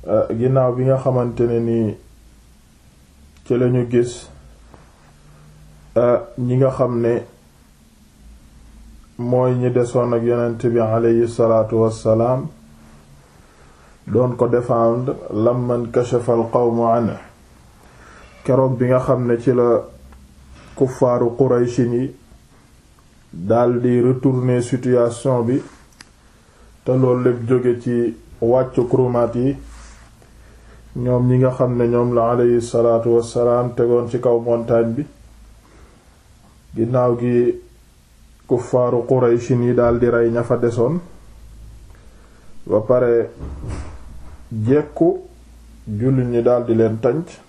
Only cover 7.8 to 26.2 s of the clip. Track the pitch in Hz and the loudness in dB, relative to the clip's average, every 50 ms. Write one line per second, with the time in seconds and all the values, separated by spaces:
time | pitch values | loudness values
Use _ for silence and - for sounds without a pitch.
7.8 | _ _ _ _ - _ _ _ - - - - - - - - - - - - | _ _ _ _ -20 _ _ _ -20 -20 -20 -20 -20 -20 -20 -20 -20 -20 -20 -20
8.8 | - - - - - - - - 120 120 123 123 127 127 127 123 123 127 120 123 | -20 -20 -20 -20 -20 -20 -14 -10 -4 0 0 2 2 2 0 0 0 0 0 0
9.8 | 123 120 - 127 120 120 120 117 117 120 120 120 120 120 117 113 113 123 117 117 | 0 0 0 -2 0 0 0 0 0 0 0 0 0 -4 -4 -2 -2 0 0 0
10.8 | 113 110 110 117 117 117 117 117 120 113 113 - 117 113 113 110 107 110 120 113 | 0 0 0 2 2 2 4 2 2 0 0 0 2 4 4 2 2 2 2 2
11.8 | 113 113 110 - - 113 110 113 117 120 127 131 143 160 - - - - - - | 2 2 0 -2 0 0 2 2 2 0 0 -2 -4 -8 -14 -18 -20 -20 -20 -20
12.8 | - - - - - _ - - - _ _ - - - _ _ - - - - | -20 -20 -20 -20 -20 _ -20 -20 -20 _ _ -20 -20 -20 _ _ -20 -20 -20 -20
13.8 | - - - - _ - 101 110 123 127 120 120 123 113 117 123 120 - 123 117 | -20 -20 -20 -20 _ -2 0 0 0 0 0 -2 -2 0 0 -2 0 0 0 2
14.8 | 113 117 117 123 127 131 - - - - - 107 110 120 123 131 123 123 123 120 | 2 2 0 0 -4 -6 -8 -8 -10 -8 -4 0 2 2 2 0 -2 -2 -2 -2
15.8 | 120 113 - 127 123 120 127 120 113 - 120 113 113 113 - 123 120 120 113 117 | -4 -2 -2 -2 -2 0 -2 -4 0 0 0 0 0 0 0 0 0 0 0 0
16.8 | 117 113 113 120 117 98 80 - - - - _ - - - - - - _ - | 0 2 2 2 0 -2 -4 -8 -16 -20 -20 _ -20 -20 -20 -20 -20 -20 _ -20
17.8 | - - - - - - - - - - - - - - 127 131 131 131 127 113 | -20 -20 -20 -20 -20 -20 -20 -20 -20 -20 -20 -12 -4 0 0 2 2 0 0 0
18.8 | 127 123 127 127 127 127 131 120 123 120 120 117 113 139 123 123 120 120 120 - | 0 2 2 0 2 0 0 0 2 0 -2 0 2 0 2 2 4 2 2 0
19.8 | - - - - - - - - - - - - - - - - - - - - | 0 -6 -18 -20 -20 -20 -20 -20 -20 -20 -20 -20 -20 -20 -20 -20 -20 -20 -2 -2
20.8 | 139 131 - - 139 123 123 120 120 117 117 - 139 127 123 120 120 120 120 - | -2 -2 0 0 0 2 2 2 0 -2 0 0 2 2 2 0 0 0 0 -2
21.8 | 123 117 120 120 131 143 - - - - - - _ _ - - _ _ - - | -2 0 0 -2 -4 -4 -8 -14 -20 -20 -20 -20 _ _ -20 -20 _ _ -20 -20
22.8 | _ _ _ _ _ - _ _ _ _ - 80 87 101 110 120 123 120 123 120 | _ _ _ _ _ -20 _ _ _ _ -16 -12 -4 -2 0 2 2 2 0 0
23.8 | 120 123 120 123 120 127 127 127 - 139 127 127 123 127 127 123 120 120 - 123 | 0 0 2 2 2 2 0 2 0 0 0 2 0 0 0 0 0 -2 -4 -4
24.8 | - 127 123 123 120 117 117 - - 139 131 123 117 113 127 151 - - - - | 0 2 2 2 2 2 -2 -2 -2 -2 0 0 0 0 -2 -2 -4 -8 -20 -20
25.8 | - _ _ _ - - _ _ | -20 _ _ _ -20 -20 _ _